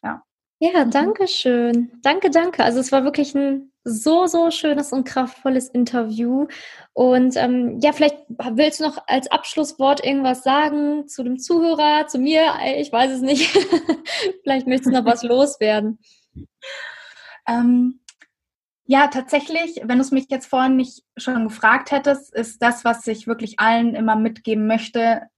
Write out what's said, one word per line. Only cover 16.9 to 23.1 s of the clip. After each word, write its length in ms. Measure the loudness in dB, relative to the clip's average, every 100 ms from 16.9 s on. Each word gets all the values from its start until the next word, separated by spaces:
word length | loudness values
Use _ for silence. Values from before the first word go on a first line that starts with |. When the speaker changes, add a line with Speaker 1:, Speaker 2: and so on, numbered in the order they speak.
| -18 -20 -20 -20 -16 -6
Speaker 1:
Ähm, 520 | 0 2 4 2 -2 -18 _ _ _ _ _ _ _ _
ja, 200 | 2 4
tatsächlich, 720 | 0 -2 -4 -2 -6 -6 -8
wenn 140 | -2 0
du 60 |
es 80 | 2
mich 160 | 0 -2
jetzt 160 | -8 -4
vorhin 300 | 0 2 2
nicht 280 | 0 -8 _ -12
schon 280 | -6 -4 -4
gefragt 460 | 0 2 2 0
hättest, 420 | -2 0 -2 -4
ist 280 | -8 -8 0
das, 240 | 0 0 -2
was 220 | -2
ich 200 | -4